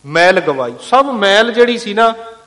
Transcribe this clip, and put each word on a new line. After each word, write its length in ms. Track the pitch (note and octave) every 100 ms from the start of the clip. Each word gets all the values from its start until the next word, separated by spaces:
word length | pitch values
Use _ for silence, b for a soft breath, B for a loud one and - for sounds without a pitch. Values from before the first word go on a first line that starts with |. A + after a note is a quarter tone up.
| C#3
ਮੈਲ 340 | D#3+ F3 F#3
ਗਵਾਈ, 320 | E3 C3+ B2 A#2+ -
ਸਭ 160 | B3+ C#4
ਮੈਲ 380 | A#3+ G3 G3+ A#3
ਜਿਹੜੀ 260 | A3+ A#3+ A#3
ਸੀ 160 | G#3
ਨਾ 200 | G3+ A3+ A3 - -